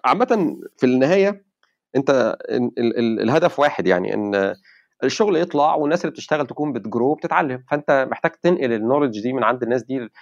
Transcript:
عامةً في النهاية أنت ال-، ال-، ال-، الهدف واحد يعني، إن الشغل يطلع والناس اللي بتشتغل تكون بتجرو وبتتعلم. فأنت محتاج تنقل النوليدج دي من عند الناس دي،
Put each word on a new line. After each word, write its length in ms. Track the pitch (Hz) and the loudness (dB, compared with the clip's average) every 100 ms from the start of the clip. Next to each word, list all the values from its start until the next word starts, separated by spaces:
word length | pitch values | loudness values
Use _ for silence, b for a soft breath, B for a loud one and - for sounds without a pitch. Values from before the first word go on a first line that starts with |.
| 123 | 0
عامةً 520 | 170 247 226 165 - - - | 0 2 0 0 -4 -14 -2
في 80 | 127 | 2
النهاية 600 | 127 135 190 196 202 _ _ _ _ _ 131 | 4 4 4 2 -2 _ _ _ _ _ -4
أنت 420 | 139 135 113 - - | 2 2 2 -2 -4
ال-، 300 | 120 120 120 | -2 -2 0
ال-، 200 | 117 117 | -2 0
ال-، 220 | 113 110 | -2 0
الهدف 380 | 107 156 175 - | 2 2 2 2
واحد 280 | 143 - 90 | 0 0 0
يعني، 260 | 90 101 | 2 0
إن 420 | 104 104 101 98 98 b b b b | -4 -2 0 0 -2 b b b b
الشغل 320 | 131 - 214 165 | -4 0 0 2
يطلع 380 | 175 143 147 156 | 0 0 0 2
والناس 260 | 147 175 | 0 -2
اللي 100 | 170 | -2
بتشتغل 360 | - - 151 135 | -8 -4 -2 -2
تكون 260 | 127 151 | -4 -4
بتجرو 380 | 120 98 117 127 | -4 -4 -2 0
وبتتعلم. 520 | 156 170 160 156 127 - | 0 -2 0 0 -4 -6
فأنت 360 | 147 147 139 131 | -6 0 0 0
محتاج 200 | 117 165 | -2 -4
تنقل 420 | - 175 175 131 | 0 0 2 2
النوليدج 480 | 113 113 143 143 107 | 0 2 2 0 -2
دي 120 | 120 | -4
من 100 | 131 | 0
عند 200 | 110 123 | 0 0
الناس 200 | 117 123 | 0 -2
دي، 260 | 117 131 113 B | -2 -8 -8 B